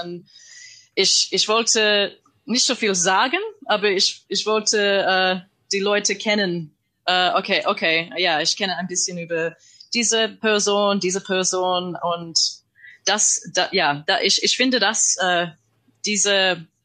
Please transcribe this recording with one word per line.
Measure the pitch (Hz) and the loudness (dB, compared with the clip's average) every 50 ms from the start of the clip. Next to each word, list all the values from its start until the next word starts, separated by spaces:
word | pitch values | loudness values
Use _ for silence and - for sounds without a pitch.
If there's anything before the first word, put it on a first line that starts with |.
| 175 | 0
und | 175 175 175 - _ - - - - - - - - - - - _ - | -2 -6 -12 -14 _ -20 -20 -20 -20 -20 -20 -20 -20 -20 -20 -20 _ -2
ich, | 202 190 190 - - - - | 0 0 2 2 0 0 0
ich | - 185 - | 0 -2 0
wollte | 214 214 226 233 - - 220 214 208 208 202 202 - - - _ _ _ _ - | 2 2 0 2 2 2 2 2 2 2 2 2 0 -4 -10 _ _ _ _ -8
nicht | - 226 254 - | -4 -2 0 0
so | - 247 | 0 0
viel | - 233 202 190 | 0 0 0 0
sagen, | 175 - 190 190 196 240 269 339 381 427 440 403 - - | 2 2 2 2 2 2 2 0 -2 -4 -4 -10 -8 -4
aber | - 208 196 196 208 | -2 0 2 2 2
ich, | 190 196 - - - - _ | 2 2 2 0 -2 -4 _
ich | - 202 196 - | -8 -6 -4 -2
wollte, | 214 214 214 214 - 226 208 202 202 202 196 170 180 190 185 185 185 185 180 180 | 0 0 0 0 0 0 2 2 2 2 2 2 2 2 2 2 2 0 -2 -6
äh, | _ _ _ _ - | _ _ _ _ -4
die | 202 196 | -4 -2
Leute | 196 202 202 208 202 - 196 | 0 0 0 0 0 -2 -4
kennen. | 202 - 220 208 214 202 180 175 170 160 151 _ _ _ _ _ _ - | -4 -2 0 0 2 2 0 -2 -4 -6 -10 _ _ _ _ _ _ -2
Äh, | 175 180 180 180 175 - | 0 2 2 2 2 2
okay, | 185 185 - 190 165 - | 0 0 0 0 0 2
okay, | - 202 - 202 165 160 165 170 208 - | 0 -2 0 2 2 2 0 0 -2 -4
ja, | 165 185 175 160 147 | -2 0 0 2 2
ich | 165 160 - | 0 0 -2
kenne | - 202 190 175 | -2 -2 -4 -4
ein | 165 185 | -4 -6
bisschen | 175 180 - - 190 180 | -6 -4 -4 -4 -4 -6
über | 170 170 165 165 160 165 165 165 _ _ - _ - - - - | -8 -8 -6 -4 -2 -4 -4 -6 _ _ -20 _ -20 -12 -6 -4
diese | 233 233 226 226 226 220 208 | -2 0 0 0 0 0 -2
Person, | 196 - - 214 214 202 196 208 202 202 208 202 202 196 | -4 -4 0 0 2 2 2 2 2 2 2 2 2 0
diese | 180 185 180 196 | 0 -2 -2 -4
Person | - - 190 185 185 - 185 185 180 180 180 180 180 180 165 | -4 -2 -2 0 0 0 0 0 0 0 0 0 -2 -4 -6
und | - - 175 170 170 170 165 156 - - - - - _ _ _ _ - - - - - | -6 -4 -4 -4 -4 -6 -4 -2 -2 -2 -2 -6 -10 _ _ _ _ -20 -20 -14 -6 -2
das, | 190 196 214 - - - - - 170 - | -2 0 2 2 0 0 -2 -4 -4 -2
da, | 185 175 - | -2 -2 0
ja, | - 185 160 143 147 147 - | 0 0 2 0 0 -2 0
da, | - 190 - | 0 0 2
ich, | - 196 - - - | 2 2 0 0 0
ich | 214 - | 0 0
finde, | - 247 262 247 233 | 0 0 2 2 2
dass, | 196 202 220 - - - - - | 2 0 0 0 0 0 0 0
äh, | 185 180 180 170 175 170 156 _ _ _ _ _ _ _ _ _ - | 0 0 2 0 0 -2 -6 _ _ _ _ _ _ _ _ _ -4
diese | 202 208 202 - 202 196 196 190 185 180 170 165 - _ _ | -2 -2 0 0 2 2 2 2 2 0 -2 -6 -16 _ _